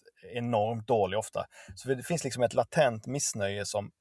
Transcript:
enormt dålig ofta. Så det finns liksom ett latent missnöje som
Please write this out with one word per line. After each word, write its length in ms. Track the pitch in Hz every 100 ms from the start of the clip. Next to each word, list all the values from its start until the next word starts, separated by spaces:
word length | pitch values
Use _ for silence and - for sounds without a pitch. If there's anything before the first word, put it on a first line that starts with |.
| - _ 92
enormt 540 | 120 120 113 107 117 110
dålig 320 | 117 95 101
ofta. 260 | - - - - -
Så 140 | 95 127
det 140 | 131
finns 220 | 123 170
liksom 180 | 135 120
ett 120 | 120
latent 520 | - 117 - 139 110 127
missnöje 580 | 139 - 117 98 101
som 260 | 101 104 107 -